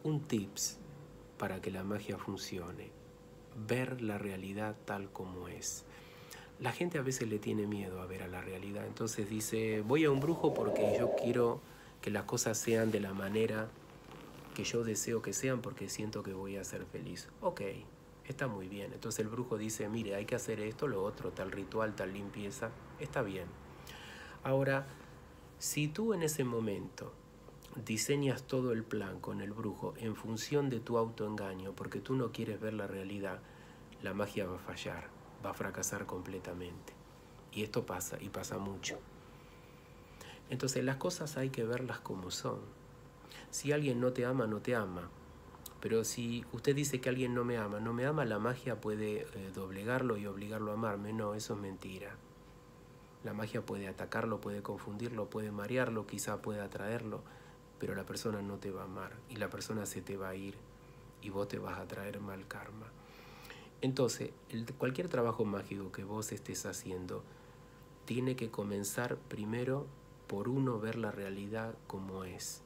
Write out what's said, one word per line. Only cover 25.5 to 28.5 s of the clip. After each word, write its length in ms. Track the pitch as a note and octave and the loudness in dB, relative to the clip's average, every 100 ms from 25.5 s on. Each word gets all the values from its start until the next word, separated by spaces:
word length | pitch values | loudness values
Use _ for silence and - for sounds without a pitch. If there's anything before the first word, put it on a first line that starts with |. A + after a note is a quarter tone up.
| - | -6
si 280 | - - D3+ | 0 2 2
tú 260 | D3+ A3+ | 4 4
en 100 | G3 | 4
ese 200 | D#3 - | 4 4
momento 680 | B2+ A#2 A2 F#2+ F#2 - - - - - - - - - G#2+ | 4 4 2 0 -4 -8 -10 -10 -18 -18 -18 -16 -10 -8 0
diseñas 580 | A2 - C#3+ C#3 A#2 | 0 4 6 6 4
todo 280 | - | 4